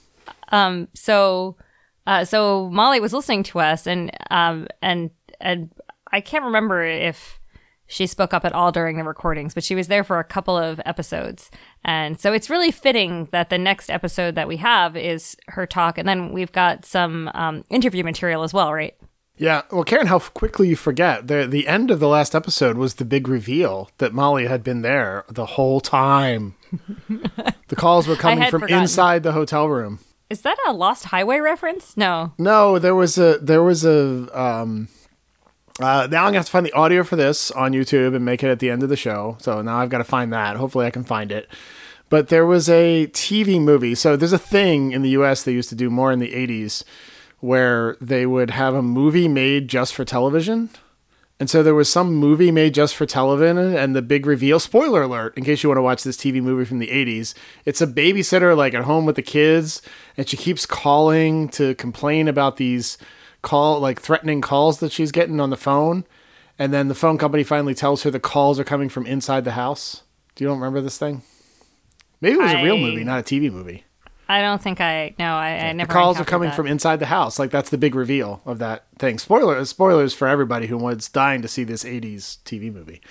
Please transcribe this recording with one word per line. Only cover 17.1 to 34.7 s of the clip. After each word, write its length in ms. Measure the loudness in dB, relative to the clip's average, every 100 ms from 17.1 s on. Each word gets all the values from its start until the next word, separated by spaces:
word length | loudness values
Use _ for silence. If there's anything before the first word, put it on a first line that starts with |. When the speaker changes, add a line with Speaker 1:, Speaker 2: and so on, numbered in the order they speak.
| -4 -8 -6
Speaker 1:
um, 280 | -6 -6 -4
interview 340 | 0 0 -2
material 400 | -6 -4 -4 -4
as 100 | -2
well, 200 | 0 0
right? 220 | -2 -6 -10 -20 _ _ _
Speaker 2:
Yeah. 260 | 0 0 0
Well, 120 | -4
Karen, 240 | 0 2 4
how 100 | 2
f-, 160 | 0
quickly 360 | -6 -6 2 2
you 60 | 2
forget. 520 | -2 0 2 0 -2
The, 180 | -2 0
the 220 | -2 0
end 240 | 0 2
of 80 | 2
the 80 | 4
last 260 | 4 2
episode 440 | -2 -2 0 0 0
was 180 | -4 -4
the 100 | -2
big 220 | -2 0
reveal 640 | -4 -2 -2 0 -2 -10 _
that 160 | -4
Molly 340 | 0 2 2 0
had 160 | -2
been 180 | -2 -4
there 440 | 0 0 -2 -6 -10
the 160 | -10 -6
whole 340 | 0 2 2
time. 760 | 0 0 4 4 2 -2 -6 -12
Speaker 1:
<laughs> 40 | _ -12 -12 -16 -10 -8 -8 -6 -8 -8 _
Speaker 2:
The 80 | -2
calls 280 | 4 4 2
were 100 | 0
Speaker 1:
I 20 |
Speaker 2:
coming 220 | 2 2
Speaker 1:
had 120 | 2
Speaker 2:
from 100 | 0
Speaker 1:
forgotten. 220 | 0 2
Speaker 2:
inside 400 | 2 4 4 4
the 80 | 0
hotel 380 | -2 -2 0 0
room. 300 | 0 -4 -10 -18 _ _
Speaker 1:
Is 120 | -8
that 160 | -4 -2 -2
a 60 |
Lost 320 | 0 0 -2 -4
Highway 340 | -2 0 0
reference? 560 | 0 -2 -4 -6 -10 -2
No. 380 | 0 0 -4 -2
Speaker 2:
No, 420 | 4 6 6 4
there 160 | 4 4
was 220 | 2 6
a, 200 | 6 4
there 220 | 4 4
was 220 | 6 4 4
a, 420 | 4 4 -2 -6 -4
um, 520 | -2 -2 -4